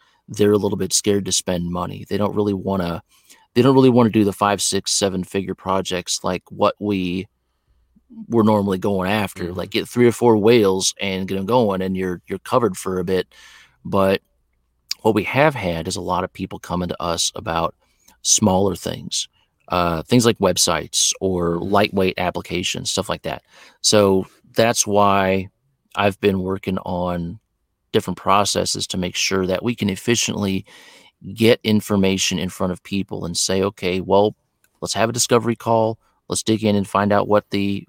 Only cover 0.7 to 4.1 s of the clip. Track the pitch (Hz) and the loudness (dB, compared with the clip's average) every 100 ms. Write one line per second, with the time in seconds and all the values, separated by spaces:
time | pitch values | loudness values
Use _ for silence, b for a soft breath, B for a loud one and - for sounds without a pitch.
0.7 | 98 92 - 107 101 95 - - 87 87 | -4 -2 -2 0 0 0 -4 -2 -4 -4
1.7 | 87 90 98 - 101 101 101 104 95 92 | -4 -6 -10 -6 -4 -2 0 0 -2 -2
2.7 | 98 85 82 _ b b b b 120 127 | -2 -2 -6 _ b b b b 2 4
3.7 | 135 131 120 117 | 6 6 6 4